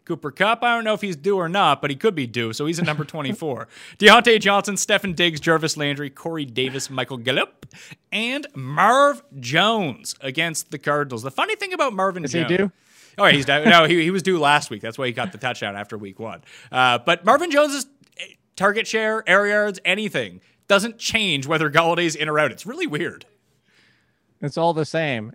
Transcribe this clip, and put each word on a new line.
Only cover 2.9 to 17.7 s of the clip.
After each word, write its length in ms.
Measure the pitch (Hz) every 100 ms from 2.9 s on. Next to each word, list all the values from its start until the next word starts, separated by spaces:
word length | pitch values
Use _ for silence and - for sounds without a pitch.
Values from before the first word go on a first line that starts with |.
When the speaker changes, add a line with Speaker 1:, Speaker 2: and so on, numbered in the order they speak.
| 151 147
Speaker 1:
twenty-four. 640 | 165 139 - 160 117 95 -
Speaker 2:
<laughs> 160 | - -
Speaker 1:
Deontay 400 | 208 226 240 220
Johnson, 360 | 196 202 202
Stefon 420 | 190 - 202 196 160
Diggs, 240 | 175 156
Jarvis 340 | - 160 156 156
Landry, 320 | 147 139 143
Corey 340 | 135 170 165
Davis, 460 | 139 117 131 131 -
Michael 260 | 135 127 131
Gallup, 480 | 117 143 339 _ - - - - -
and 340 | 196 226 269 285
Marv 680 | - 127 147 196 254 285 285 - 139
Jones 760 | 120 156 202 226 170 110 - -
against 500 | 135 135 170 156 -
the 60 | 151
Cardinals. 440 | 151 147 143 120
The 80 | 131
funny 260 | - 349 427
thing 160 | 392
about 220 | 359 285
Marvin 280 | 202 190 180
Speaker 2:
Is 120 | 143
he 60 | 170
Speaker 1:
Jones 140 | 160
Speaker 2:
due? 180 | 180 196 - _ _ _ -
Speaker 1:
Oh, 80 |
he's 220 | 202 143 135
due. 180 | 143
No, 220 | 156 170 156
he, 160 | 175
he 80 | 160
was 120 | 190
due 160 | 175 180
last 300 | 143 147 147
week. 140 | 107
That's 160 | 110 113
why 80 | 127
he 80 |
got 180 | 120 113
the 60 | 98
touchdown 360 | 131 120 107
after 220 | 101 104 107
week 220 | 101 95
one. 220 | 110 87 _ - -
Uh, 280 | 127 127 120
but 260 | 120 170
Marvin 260 | 180 277 349
Jones's 360 | 285 302